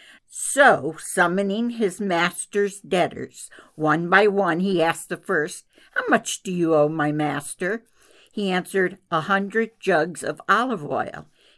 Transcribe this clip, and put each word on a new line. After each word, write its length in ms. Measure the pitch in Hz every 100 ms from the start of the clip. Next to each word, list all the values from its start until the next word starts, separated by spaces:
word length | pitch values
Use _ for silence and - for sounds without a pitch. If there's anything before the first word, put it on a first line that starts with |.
| - - _
So, 680 | - - 277 277 170 143 151
summoning 720 | - - 175 185 196 208 240
his 300 | 233 202 185
master's 800 | 202 170 175 - - 202 202 -
debtors, 720 | 147 185 151 - - - - - -
one 340 | - 151 156 170
by 180 | 190 214
one, 340 | 196 185 160
he 220 | 196 180
asked 280 | 160 - -
the 60 | 170
first, 480 | - 180 156 - - _ _
'How 140 | - 494
much 340 | - - -
do 80 | -
you 240 | 180 165
owe 140 | 156 147
my 240 | 160 147
master?' 720 | 151 151 143 - - 180 226 - _ _ _ _
He 180 | - 196
answered, 480 | 180 180 196 180 190 _
"A 120 | 160
hundred 580 | 151 196 196 220 226 -
jugs 420 | - 170 165 185
of 200 | - - -
olive 380 | 202 254 208
oil." 420 | 147 117 - - 151 _ _